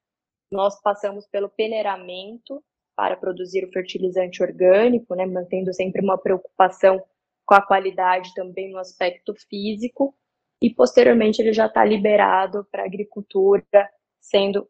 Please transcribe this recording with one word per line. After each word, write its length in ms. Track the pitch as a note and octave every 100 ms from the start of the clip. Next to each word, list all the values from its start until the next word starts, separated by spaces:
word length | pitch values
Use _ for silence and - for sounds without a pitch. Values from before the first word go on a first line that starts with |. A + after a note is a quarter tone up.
| _ _ _ _ _
nós 300 | G3 G3+ G3+
passamos 460 | G#3 G3+ G3+ G3+ -
pelo 220 | G3+ G3
peneiramento 1120 | - A3 A3 G3+ F#3+ F3+ F#3 G3 A#3 - C#4 _ _ _ -
para 200 | G3 -
produzir 480 | F#3 F3+ F3+ F#3+
o 60 | F#3
fertilizante 720 | F#3 F#3 F#3+ F#3 F#3 F3+ -
orgânico, 720 | F3+ E3+ F3+ G3 A#3+ A#3+ -
né, 120 | F3+ F#3
mantendo 460 | F3+ F3+ F#3+ F#3
sempre 260 | F3+ F#3 G3
uma 160 | G3 F#3
preocupação 880 | G3+ F#3 - - F#3 - F#3+ F#3+ - _ _ _
com 100 | -
a 60 | G3
qualidade 720 | - G3 F#3+ F3+ F#3 F#3 F3+
também 360 | - F#3 F#3 F#3+
no 80 | F#3+
aspecto 560 | F#3 - F3+ F3 - G#3 _
físico, 680 | G3+ G#3 G#3 A#3+ - C#4 - _ _ _ -
e 100 | A#3+
posteriormente 720 | - B3+ - A#3+ A#3 G#3+ G#3+
ele 120 | A3
já 160 | A3 A3
tá 160 | A3+
liberado 840 | G#3+ G#3+ G#3 G3+ G3 F#3 F#3+ G#3 G3
pra 120 | G3
agricultura, 800 | G3 G3 G#3 G#3 G3+ G3 G3 G3+ - G3+ G3+ _ _ _
sendo 480 | _ G3+ G3 G3+